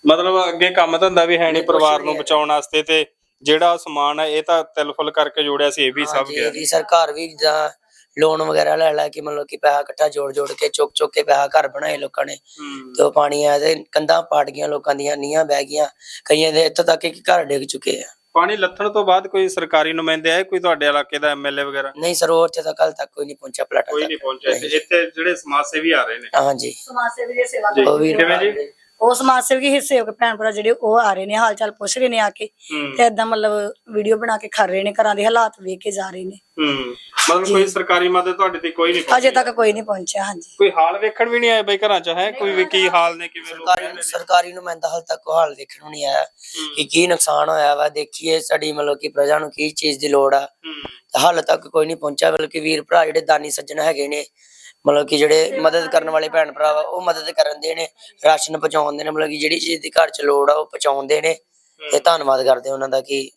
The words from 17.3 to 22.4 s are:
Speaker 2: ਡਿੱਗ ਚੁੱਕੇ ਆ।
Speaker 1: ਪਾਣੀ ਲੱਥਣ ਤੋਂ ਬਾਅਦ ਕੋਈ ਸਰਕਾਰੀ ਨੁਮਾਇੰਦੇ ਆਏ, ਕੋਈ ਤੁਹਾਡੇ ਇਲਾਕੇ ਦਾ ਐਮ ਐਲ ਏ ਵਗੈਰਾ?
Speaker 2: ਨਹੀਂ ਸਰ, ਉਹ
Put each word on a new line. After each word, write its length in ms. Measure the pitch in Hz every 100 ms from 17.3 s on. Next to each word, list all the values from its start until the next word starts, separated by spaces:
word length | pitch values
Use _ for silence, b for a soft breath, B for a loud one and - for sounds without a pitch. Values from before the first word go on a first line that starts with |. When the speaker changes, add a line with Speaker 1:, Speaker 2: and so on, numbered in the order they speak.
| 180
Speaker 2:
ਡਿੱਗ 180 | 147 139
ਚੁੱਕੇ 380 | 135 135 - -
ਆ। 40 | - - _
Speaker 1:
ਪਾਣੀ 240 | 170 180 208
ਲੱਥਣ 340 | 180 - 208
ਤੋਂ 140 | 214
ਬਾਅਦ 220 | 196 185 190
ਕੋਈ 220 | 190 190
ਸਰਕਾਰੀ 440 | 185 165 160 156
ਨੁਮਾਇੰਦੇ 400 | 165 160 160 160
ਆਏ, 100 | 170
ਕੋਈ 160 | 190 185
ਤੁਹਾਡੇ 280 | 175 156 147
ਇਲਾਕੇ 320 | 147 139 147
ਦਾ 100 | 147
ਐਮ 180 | 143 143
ਐਲ 140 | 139
ਏ 40 |
ਵਗੈਰਾ? 280 | 139 139 135 147
Speaker 2:
ਨਹੀਂ 160 | 165
ਸਰ, 160 | 175 160
ਉਹ 140 | 165